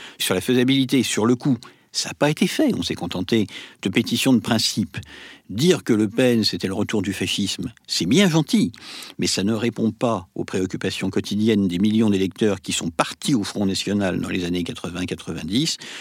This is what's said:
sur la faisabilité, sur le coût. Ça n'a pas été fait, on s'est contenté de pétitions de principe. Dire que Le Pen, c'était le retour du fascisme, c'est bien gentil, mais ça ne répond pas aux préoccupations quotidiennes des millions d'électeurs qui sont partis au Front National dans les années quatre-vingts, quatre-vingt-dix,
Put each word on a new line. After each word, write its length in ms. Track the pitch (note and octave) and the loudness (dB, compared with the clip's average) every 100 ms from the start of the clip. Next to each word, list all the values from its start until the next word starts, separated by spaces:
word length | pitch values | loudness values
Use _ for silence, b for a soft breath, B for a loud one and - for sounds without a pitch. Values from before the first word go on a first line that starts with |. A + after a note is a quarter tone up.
| B B | B B
sur 160 | - | -2
la 60 | F#2 | 0
faisabilité, 640 | - B2 B2+ C3+ B2+ C3+ | 2 2 4 2 2 2
sur 220 | A2 - A2 | 2 2 2
le 100 | A#2+ | 2
coût. 220 | D3 A#2+ B B B - | 2 0 B B B -8
Ça 140 | - | -6
n'a 60 | - | 0
pas 160 | D3 | 0
été 160 | D3+ F#3+ | 2 0
fait, 260 | - D4+ | 2 0
on 80 | F2+ | 0
s'est 140 | F2 - | -4 -6
contenté 500 | F2 F#2+ F2+ A2+ G2 B B B | -6 -6 0 0 0 B B B
de 60 | G2+ | -2
pétitions 440 | G#2+ - A2+ C3+ | 0 0 0 4
de 60 | A#2+ | 4
principe. 580 | - A2 - - - - B B B B B | 4 0 0 -2 -4 -6 B B B B B
Dire 320 | G2+ F3 D3 | 0 2 2
que 100 | - | 2
Le 140 | G#2+ G#2+ | 2 2
Pen, 360 | A#2 B2+ A#2 | 2 4 4
c'était 220 | G#2 F#2 G2 | 2 -2 -4
le 80 | |
retour 300 | G2 G2+ A2 | -2 -2 -2
du 100 | G2+ | -2
fascisme, 580 | - F#2 - G2 - - - - | -2 -2 -2 -2 -4 -8 -10 -6
c'est 220 | - F2 | -2 2
bien 200 | D3 G3 | 4 6
gentil, 440 | D#3+ D#3 A3 G2 - B B B B | 4 2 2 2 -2 B B B B
mais 80 | F2+ | -2
ça 160 | - | 0
ne 100 | G2 | 0
répond 380 | A2 A#2 A#2 A2+ | 0 -2 0 -2
pas 360 | G2+ B2 G#2 F2+ | 0 -2 -2 -4
aux 100 | - | -10
préoccupations 680 | - G2 F#2 - F#2+ - F#2+ | -4 -2 -2 -2 -4 -2 -2
quotidiennes 560 | G2+ - G2+ A2 G#2 G2 | -2 -2 0 2 4 2
des 100 | F2 | 2
millions 320 | G#2 A2 A2 | 2 4 4
d'électeurs 520 | G2 F#2+ - G#2+ F#2+ | 4 0 2 0 0
qui 100 | - | -4
sont 180 | - - | -4 -4
partis 460 | - - - - C3+ | -2 -4 -2 0 0
au 80 | |
Front 240 | - G2+ G2 | 0 -2 -2
National 520 | F2+ - G2+ F#2+ F2+ | 0 -2 0 0 -2
dans 100 | F2 | -2
les 140 | F2+ | -4
années 200 | F2 F2+ | -2 -4
quatre-vingts, 420 | E2+ D#2+ F2 F2 F#2 | -4 -8 -8 -6 -6
quatre-vingt-dix, 720 | F2+ - D#2+ D2+ A2+ E3 - B B | -8 -8 -10 -4 -2 0 -4 B B